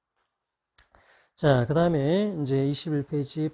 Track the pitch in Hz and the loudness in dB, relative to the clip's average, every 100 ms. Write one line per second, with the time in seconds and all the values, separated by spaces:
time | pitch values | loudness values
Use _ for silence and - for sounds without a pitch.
0 | _ _ _ _ _ _ _ - - _ | _ _ _ _ _ _ _ -20 -20 _
1 | _ - _ - 156 127 120 156 175 160 | _ -20 _ -2 2 4 2 2 2 2
2 | 139 185 208 175 135 135 139 143 170 151 | 2 0 0 -2 -2 0 0 -2 -2 -4
3 | 139 147 135 160 156 | -2 -4 -4 -4 -6